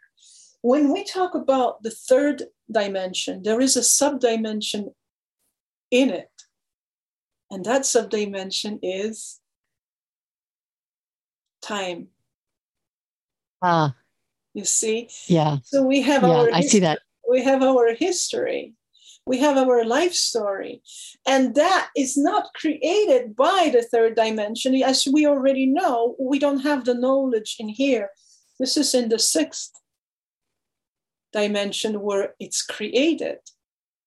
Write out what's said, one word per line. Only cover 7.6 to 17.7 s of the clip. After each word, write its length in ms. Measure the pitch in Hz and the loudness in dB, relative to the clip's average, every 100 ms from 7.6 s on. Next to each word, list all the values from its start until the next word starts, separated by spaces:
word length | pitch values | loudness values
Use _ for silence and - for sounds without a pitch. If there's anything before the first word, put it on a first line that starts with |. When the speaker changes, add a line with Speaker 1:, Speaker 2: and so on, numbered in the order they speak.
Speaker 1:
that 180 | 185 269 | -2 0
subdimension 1000 | 269 240 202 214 208 196 190 - 208 208 | 2 0 0 -2 -4 -6 -8 -8 -8 -6
is 560 | 180 190 214 220 - - _ _ _ _ _ _ _ _ _ _ _ _ _ _ _ _ _ _ _ _ _ _ | -6 -4 -6 -8 -16 -20 _ _ _ _ _ _ _ _ _ _ _ _ _ _ _ _ _ _ _ _ _ _
time. 460 | - 208 185 170 190 _ _ _ _ _ _ _ _ _ _ _ _ _ _ _ | -10 -6 -6 -8 -14 _ _ _ _ _ _ _ _ _ _ _ _ _ _ _
Speaker 2:
Ah. 320 | 180 170 151 - _ _ _ _ _ | 0 2 2 -2 _ _ _ _ _
Speaker 1:
You 120 | 208 | -8
see? 460 | 190 - 220 220 240 - - | -4 -2 -2 -4 -6 -14 0
Speaker 2:
Yeah. 300 | 170 151 147 | 2 2 -2
Speaker 1:
So 220 | - 277 | -2 0
we 160 | 262 277 | 2 2
have 200 | 254 277 | 2 4
Speaker 2:
Yeah, 60 | 196 | 4
Speaker 1:
our 220 | 160 - | 4 4
Speaker 2:
I 100 | - | 2
see 160 | 294 214 | 4 4
Speaker 1:
his-, 20 | |
Speaker 2:
that. 180 | 175 151 - _ - | 4 0 -6 _ 0
Speaker 1:
we 140 | 254 | 2
have 180 | 247 269 | 2 2
our 320 | 262 | 4